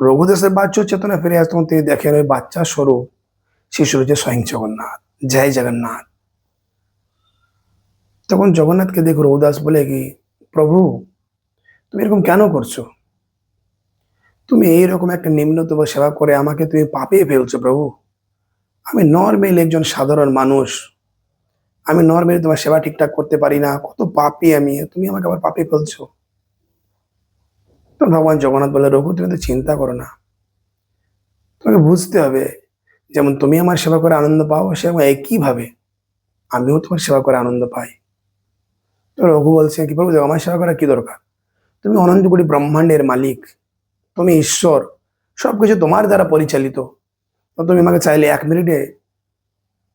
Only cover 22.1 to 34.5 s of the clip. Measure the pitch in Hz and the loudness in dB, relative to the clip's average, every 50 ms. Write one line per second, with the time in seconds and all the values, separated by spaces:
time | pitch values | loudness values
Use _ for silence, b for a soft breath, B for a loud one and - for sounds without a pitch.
22.1 | 160 175 175 170 175 170 160 160 156 - - 147 156 156 156 156 151 - 156 147 | 2 2 2 0 0 0 0 -2 -2 -2 0 0 0 0 0 -2 -4 -4 -4 -4
23.1 | - - 151 - 156 147 147 143 143 143 143 143 139 143 - - - - 220 170 | -2 -6 -6 -2 -2 0 0 0 0 0 -2 -2 -4 -6 -8 -10 -8 -6 -6 -4
24.1 | - 151 147 147 - - 175 165 156 147 143 143 139 143 156 - - 180 190 196 | -2 0 0 0 0 0 2 2 4 4 2 0 -2 -6 -8 -10 -8 -6 -6 -4
25.1 | 196 190 180 175 180 170 - 160 160 - 160 156 156 151 151 151 - - 135 - | -4 -4 -4 -4 -4 -4 -4 -4 -4 -4 -4 -2 -2 -2 -4 -4 -10 -14 -18 -20
26.1 | _ _ _ _ _ _ _ _ _ _ _ _ _ _ _ _ _ _ _ _ | _ _ _ _ _ _ _ _ _ _ _ _ _ _ _ _ _ _ _ _
27.1 | _ _ _ _ _ _ _ _ _ _ _ _ _ _ _ _ _ - 294 190 | _ _ _ _ _ _ _ _ _ _ _ _ _ _ _ _ _ -4 -2 0
28.1 | 165 160 160 160 156 147 139 135 135 139 143 147 139 139 139 139 139 135 143 170 | 0 0 0 0 0 0 0 0 0 0 -2 0 0 0 0 2 2 0 0 -2
29.1 | 185 175 180 180 175 160 - - 127 131 131 147 147 143 139 127 123 123 123 - | -4 -4 -4 -6 -6 -6 -6 -4 -4 -4 -4 -4 -4 -4 -4 -6 -6 -8 -12 -16
30.1 | - _ _ _ _ _ _ _ _ _ _ _ _ _ _ _ _ _ _ _ | -20 _ _ _ _ _ _ _ _ _ _ _ _ _ _ _ _ _ _ _
31.1 | _ _ _ _ _ _ _ _ _ _ - - 214 190 151 151 180 175 180 - | _ _ _ _ _ _ _ _ _ _ 0 2 4 4 4 4 2 2 0 -2
32.1 | 190 190 151 135 131 131 - - - - _ _ _ _ _ _ _ _ _ _ | -2 0 0 0 0 -2 -4 -4 -8 -14 _ _ _ _ _ _ _ _ _ _
33.1 | - 151 143 139 139 135 143 143 156 165 175 180 175 151 - 160 160 165 160 170 | -2 0 0 0 0 0 0 2 2 2 2 0 0 0 0 0 0 2 2 2
34.1 | 160 147 147 151 156 156 151 151 | 2 2 2 2 2 2 0 0